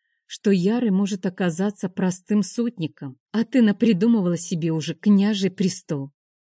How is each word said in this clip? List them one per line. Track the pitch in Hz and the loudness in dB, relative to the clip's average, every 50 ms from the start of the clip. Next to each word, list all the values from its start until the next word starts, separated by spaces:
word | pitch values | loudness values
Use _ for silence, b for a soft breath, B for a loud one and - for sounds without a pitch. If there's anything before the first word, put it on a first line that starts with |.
| _ _ _ _ _ | _ _ _ _ _
что | _ - - - 208 | _ -20 -4 0 2
Ярый | 202 180 170 202 226 247 247 214 | 2 2 2 0 0 0 0 0
может | 185 190 202 190 208 185 - | 0 0 0 -2 -4 -6 -6
оказаться | 185 180 - 190 175 156 170 196 208 202 - - 180 | -6 -4 -2 -2 -2 -2 -2 -4 -4 -4 -6 -8 -8
простым | - - 196 180 175 - - - 208 208 | -4 -2 -2 -2 -2 -4 -4 -2 -2 -2
сотником, | 196 - - - 233 240 240 - 160 139 - _ 143 135 - - _ _ | 0 -2 -4 -4 -4 -4 -4 -6 -8 -8 -8 _ -14 -14 -14 -16 _ _
а | - 214 233 | -4 -4 -4
ты | - - 262 | 0 2 4
напридумывала | 226 208 202 - 240 226 214 165 208 240 233 214 180 175 170 | 4 4 4 2 2 2 2 2 2 2 2 2 2 0 -2
себе | 165 - - 180 156 160 165 | -2 -4 -6 -4 -4 -2 -2
уже | 160 160 139 165 160 | -2 -2 -4 -6 -10
княжий | - - 208 202 196 196 208 220 190 196 185 | -2 2 4 4 4 4 2 0 0 -2 -4
престол. | 190 - 190 185 - - - - 160 139 139 143 - _ _ _ _ _ | -2 0 -2 -2 -2 -4 -8 -8 -6 -6 -6 -10 -14 _ _ _ _ _